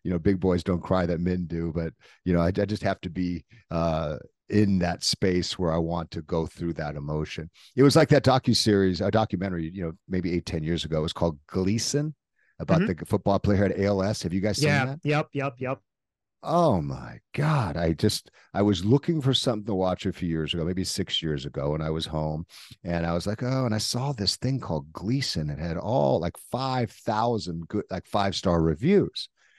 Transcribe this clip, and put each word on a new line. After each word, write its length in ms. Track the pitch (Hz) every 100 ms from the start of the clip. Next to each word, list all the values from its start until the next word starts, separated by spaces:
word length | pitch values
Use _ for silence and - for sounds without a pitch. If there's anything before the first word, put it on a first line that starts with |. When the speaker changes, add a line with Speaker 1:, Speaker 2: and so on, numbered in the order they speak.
Speaker 1:
you 80 | 92
know, 80 | 90
big 220 | 78 92
boys 240 | 95 87
don't 180 | 95 87
cry 220 | - 92
that 160 | 87 85
men 240 | 87 90
do, 280 | 82 85 85
but, 180 | 80 82 - - _
you 80 | 90
know, 80 | 87
I, 60 | 85
I 180 | 101
just 180 | 98 104
have 180 | 95 95
to 80 | 90
be, 340 | 82 90 85 - - -
uh, 460 | 82 82 80 76 73 - _ -
in 300 | 104 101 92
that 260 | 87 -
space 540 | - - 95 90 85 -
where 140 | 87
I 60 | 82
want 320 | 82 85 80
to 100 | 85
go 240 | 76 85 82
through 280 | - 85
that 220 | 80 76 73
emotion. 540 | 71 76 78 - 80 _ - -
It 60 |
was 140 | 139 165
like 120 | -
that 140 | 147
docuseries, 840 | 135 127 - 110 113 101 95 87 98
a 40 |
documentary, 600 | 107 - 90 98 87 80
you 120 | 95
know, 100 | 82 - -
maybe 240 | 92 87
eight, 140 | 87 -
ten 160 | 82
years 240 | 78 85 76
ago. 120 | 78
It 40 |
was 100 | 80
called 260 | - 85 71 -
Gleason, 640 | 92 92 117 - 147 151 - _ _ _ -
about 240 | - 165
Speaker 2:
Mm-hmm. 180 | 214 80
Speaker 1:
the 60 | 82
football 340 | 101 101 98
player 160 | - 98
who 60 |
had 80 | 98
A 120 | -
L 180 | 98 98
S. 200 | 95 107
Have 100 | 87
you 80 | 95
guys 180 | 104 101
seen 100 | 147
Speaker 2:
Yeah. 160 | 143 131
Speaker 1:
that? 120 | 143
Speaker 2:
Yep, 260 | 147 147 156
yep, 220 | 139 135 123
yep. 220 | 127 139 _ _ _ _ _ _
Speaker 1:
Oh 360 | - 170 165 92
my 380 | 71 67 60 58 _
God. 420 | - 147 151 92 82
I 160 | 82
just, 380 | 78 107 - - _ _
I 100 | 98
was 220 | 104 90
looking 360 | 101 139 170 160
for 120 | 135
something 340 | 127 135 107 104
to 80 |
watch 320 | 95 92 90 98
a 60 |
few 160 | - 87
years 260 | 80 78
ago, 100 | 87
maybe 200 | 80 92
six 380 | 90 - 90 -
years 220 | 80 71 69
ago, 280 | 69 71
and 80 | 78
I 80 | 78
was 160 | 80 78
home 400 | 78 78 78 80 - - -
and 220 | - 85 85
I 80 |
was 120 | 87 98
like, 160 | 107
"Oh," 220 | 123 131
and 100 | 123
I 40 | 107
saw 340 | - 120 139
this 240 | 123 101 -
thing 240 | 127 131
called 320 | - 78 73
Gleason. 580 | - 95 139 123 - 76
It 80 | 71
had 180 | 85 85
all, 440 | 95 135 139 117
like, 160 | 85 - -
five 400 | 123 131 127 113
thousand 760 | - - 107 120 110 90 85 80
good, 160 | 104 -
like, 160 | 92 -
five-star 540 | 104 98 - 95 85
reviews. 680 | 80 78 143 202 - - - _ _